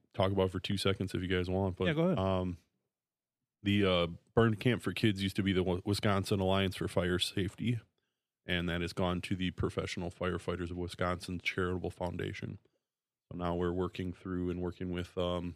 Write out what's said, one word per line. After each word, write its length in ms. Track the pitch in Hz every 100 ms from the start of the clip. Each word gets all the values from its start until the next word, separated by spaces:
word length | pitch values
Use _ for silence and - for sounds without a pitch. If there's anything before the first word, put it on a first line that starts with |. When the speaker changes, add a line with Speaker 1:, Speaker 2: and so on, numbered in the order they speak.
| _
Speaker 1:
talk 180 | - 95
about 160 | 98 95
it 40 |
for 80 | 92
two 180 | - 98
seconds 360 | 98 95 92
if 80 | 95
you 60 | 90
guys 220 | 92 90
want, 280 | 92 98 90
but, 80 | 92
Speaker 2:
Yeah, 80 |
go 100 | 151
ahead. 160 | 175 147
Speaker 1:
um, 380 | 95 92 92 87 _ _ _ _ _ _ _ _ _ _
the, 220 | 101 101 95
uh, 220 | 90 85 87 _ -
burn 200 | 113 107
camp 260 | 123 110
for 80 | 101
kids 300 | 92 113 98
used 120 | 98 -
to 60 |
be 80 | 98
the 100 | 92
Wa-, 180 | 90 90 104
Wisconsin 540 | 98 110 98 92 98
Alliance 360 | 95 95 95 -
for 120 | 90
Fire 300 | 95 87 90
Safety, 600 | - - 90 - 110 117 - _ _ _ _ _ -
and 240 | 90 87
that 120 | 87
has 120 | 87
gone 260 | - 90 90
to 140 | - 92
the 160 | 90
Professional 600 | - 87 - 82 - 87
Firefighters 580 | - 92 87 - 87 85
of 80 | 90
Wisconsin 640 | 85 - 90 87 - 87
Charitable 480 | - - 90 92 90
Foundation. 680 | - 87 90 98 98 - 98 _ _ _ _ _ _ _
So 60 | 87
now 180 | 87 87
we're 160 | 87
working 400 | 90 87 - 90
through 360 | - 95 90 90
and 100 | 87
working 300 | 90 - 92
with, 260 | 87 87 92
um, 380 | 90 87 87